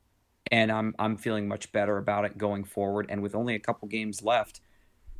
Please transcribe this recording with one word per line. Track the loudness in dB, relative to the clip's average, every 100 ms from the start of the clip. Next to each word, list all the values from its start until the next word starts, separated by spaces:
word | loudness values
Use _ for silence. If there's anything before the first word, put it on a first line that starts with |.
| _ _ _ _ 0
And | 4 4
I'm, | 2 0 0
I'm | 0 0
feeling | 0 0 0
much | -4 -2
better | 0 2 2
about | 2 0
it | 0 0
going | -2 -2
forward. | -4 -2 0 0 -2
And | -2
with | -2 -2
only | -2
a | -2
couple | -2 -4 -4
games | -4 -4 -2
left, | 2 2 2 -6 -20 _ _ _ -16 -14